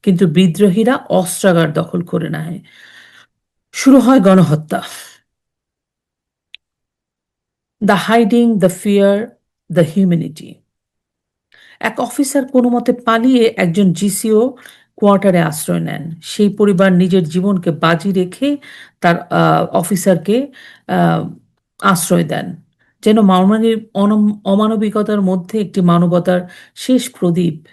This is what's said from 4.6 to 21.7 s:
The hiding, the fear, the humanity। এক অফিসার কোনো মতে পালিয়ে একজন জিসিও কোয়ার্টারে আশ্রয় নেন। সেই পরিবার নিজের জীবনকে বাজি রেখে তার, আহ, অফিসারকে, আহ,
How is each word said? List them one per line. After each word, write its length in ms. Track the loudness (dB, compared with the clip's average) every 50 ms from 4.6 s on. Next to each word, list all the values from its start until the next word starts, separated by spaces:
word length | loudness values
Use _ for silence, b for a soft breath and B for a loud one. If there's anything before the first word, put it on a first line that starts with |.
| -2 -6 -8 -8 -8 B B B B B B B _ _ _ _ _ _ _ _ _ _ _ _ _ _ _ _ _ _ _ _ _ _ _ _ _ _ _ -20 _ _ _ _ _ _ _ _ _ _ _ _ _ _ _ _ _ _ _ _ _ _ _ _ 0
The 140 | 0 0 0 0 0
hiding, 440 | 2 2 2 2 2 2 2 2 2
the 160 | 2 2 0
fear, 560 | 0 -2 -4 0 2 2 2 2 2 0 -4 -8 _ _ _ _ _ _ _ _ 0
the 120 | 0 0 0 0
humanity। 580 | 0 0 2 0 0 -2 -6 -12 -16 -20 -20 -20 _ _ _ _ _ _ _ _ _ _ _ _ _ _ _ _ _ _ _ b b b b b b
এক 200 | -10 -8 -6 -6
অফিসার 480 | -8 -8 -4 -4 -4 -2 -2 -4 -4 0
কোনো 220 | 0 0 0 2
মতে 240 | 0 -2 -2 -2 -4
পালিয়ে 600 | -2 -2 -2 0 2 2 2 4 4 2 2 0 -2
একজন 360 | -2 -2 0 2 2 0 0
জিসিও 600 | 0 -2 -4 -4 -4 -2 0 2 2 2 0 -4 B B B B B B B B
কোয়ার্টারে 440 | 0 2 2 2 4 2 2 2 2
আশ্রয় 400 | 0 -2 -4 -8 -6 -6 -4 -4
নেন। 320 | -4 -6 -8 -10 -12 -14 -14 -16 -16
সেই 260 | -16 -2 0 0 0
পরিবার 440 | 2 0 0 0 2 2 2 4 4
নিজের 300 | 2 2 2 2 0 0
জীবনকে 480 | 0 -4 -2 -2 -2 -2 -2 -2 -4
বাজি 400 | -4 0 0 0 0 0 -2 -2
রেখে 460 | -2 -2 -2 -4 -6 -6 -4 -4 -4 -4 B B B B B B B B
তার, 200 | 0 0 0 0
আহ, 540 | -2 -4 0 0 2 2 2 0 0 -2 -2
অফিসারকে, 760 | -4 -2 -2 -4 -2 0 0 0 0 0 -2 -2 -2 -2 -4 B B B B B B B -6
আহ, 420 | -2 0 0 0 0 -2 -4 -8 -14 -16 _ _ _ _ _ _